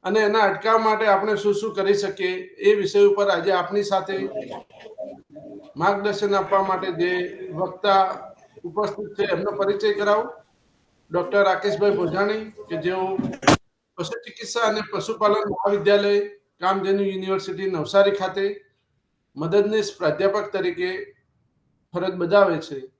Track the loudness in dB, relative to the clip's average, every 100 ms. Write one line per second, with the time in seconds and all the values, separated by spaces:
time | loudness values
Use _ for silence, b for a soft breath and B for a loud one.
0 | 0 2 2 4 2 2 2 2 4 2
1 | 4 4 2 0 0 0 -2 -2 2 2
2 | 0 -4 -4 -4 -10 0 2 2 2 6
3 | 6 6 2 2 2 0 0 -2 0 -2
4 | -2 -6 -6 -8 -12 -14 -16 -20 -20 -16
5 | -14 -16 _ -20 -18 -18 -18 -2 -2 0
6 | -2 -2 0 0 2 0 2 -2 -2 -2
7 | 0 0 -4 -8 -12 -6 -6 -2 4 4
8 | 4 -2 -12 -20 _ -16 -8 -4 -4 -4
9 | -10 -4 -2 -2 -4 -2 -2 0 0 0
10 | 2 2 0 -10 _ _ _ _ _ _
11 | _ -4 0 2 2 2 0 2 2 2
12 | 0 0 0 -2 -8 -16 -8 -4 -2 -2
13 | -2 -2 -4 0 4 4 _ _ _ -12
14 | -10 -10 -14 -16 -8 -2 0 0 -4 -8
15 | -8 0 2 2 -2 -2 0 0 4 2
16 | 4 0 -2 -10 _ _ -2 0 0 0
17 | 0 -4 -2 -4 -4 -6 -4 -4 0 4
18 | 4 2 -4 -4 -4 -6 _ _ _ _
19 | _ _ _ -8 0 2 2 0 -2 -2
20 | -2 2 0 0 -4 -4 -4 -2 -4 -4
21 | -12 _ _ _ _ _ _ _ _ -4
22 | -4 -2 2 6 6 2 -4 -12 -12 _